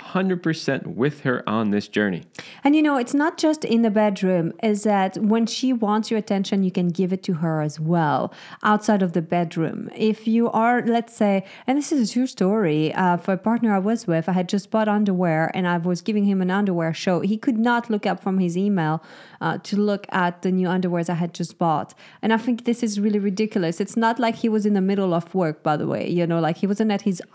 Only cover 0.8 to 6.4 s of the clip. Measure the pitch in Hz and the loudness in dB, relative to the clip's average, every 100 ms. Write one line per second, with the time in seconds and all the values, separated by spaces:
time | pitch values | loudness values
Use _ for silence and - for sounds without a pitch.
0.8 | - - 139 147 135 123 - 110 107 101 | -4 -2 -2 -2 -2 -2 -2 -2 0 -2
1.8 | - - 104 85 - - - - 277 302 | -2 0 0 -2 -8 -18 -18 -2 2 4
2.8 | 302 277 247 277 311 349 311 311 - 226 | 4 0 0 0 0 0 0 0 0 2
3.8 | 233 208 214 196 185 185 165 - 226 202 | 2 2 2 2 0 2 0 -2 -2 0
4.8 | 214 202 190 170 202 226 226 - 262 247 | 2 2 0 0 2 2 0 0 0 0
5.8 | 208 214 214 220 208 196 | 0 0 0 -2 0 -2